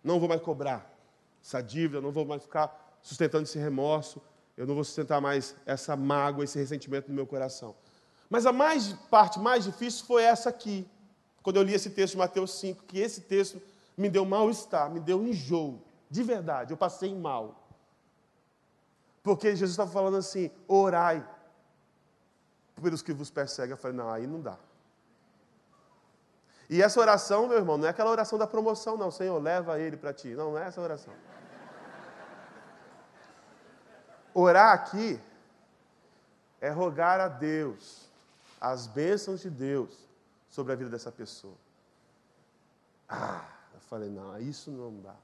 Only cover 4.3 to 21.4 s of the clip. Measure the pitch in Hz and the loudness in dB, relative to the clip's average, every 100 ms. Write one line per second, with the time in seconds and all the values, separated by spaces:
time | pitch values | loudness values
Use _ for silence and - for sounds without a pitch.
4.3 | _ _ - 127 143 143 - 143 147 139 | _ _ -8 -4 -4 -4 -6 0 0 2
5.3 | 139 131 - - 135 - 143 139 143 143 | 0 -2 -12 -6 -6 -4 -4 0 2 0
6.3 | 143 143 143 135 147 - 139 139 139 135 | -2 -4 -4 -6 -6 -6 -8 -6 -6 -6
7.3 | 139 131 - 113 - _ _ _ _ _ | -6 -6 -8 -16 -18 _ _ _ _ _
8.3 | 233 240 247 302 320 202 185 - 214 208 | 4 4 6 4 4 0 -6 6 8 8
9.3 | 185 226 254 196 - 240 233 - 240 226 | 4 2 2 0 -6 -6 -6 2 6 6
10.3 | 233 240 240 214 196 185 _ - _ _ | 6 0 -4 -6 -6 -8 _ -20 _ _
11.3 | _ 185 196 196 202 196 196 190 185 180 | _ 0 4 4 2 -2 -2 0 2 0
12.3 | 190 190 - 190 180 - 185 226 220 - | 0 -4 -6 -8 -10 -8 -4 -4 -6 0
13.3 | 196 196 185 - _ _ - 202 185 190 | 0 0 -4 -20 _ _ -4 0 2 2
14.3 | 196 214 226 - 165 147 165 156 185 233 | 4 4 2 -2 0 0 -2 0 0 0
15.3 | 202 131 170 151 117 - _ _ 165 240 | -4 -2 -2 -2 -8 -18 _ _ -4 -2
16.3 | 220 165 139 120 156 180 - 190 190 165 | -2 -2 -4 -6 -2 -2 -2 -8 -6 -4
17.3 | 127 110 - _ - _ _ _ _ _ | -4 -6 -14 _ -20 _ _ _ _ _
18.3 | _ _ _ _ _ _ _ _ _ 196 | _ _ _ _ _ _ _ _ _ 0
19.3 | 196 214 190 185 175 190 190 190 196 185 | 2 2 0 -2 -2 -2 0 0 0 -4
20.3 | 196 170 - - 196 190 170 175 165 - | -6 -6 -8 2 4 6 4 2 0 -6
21.3 | - | -20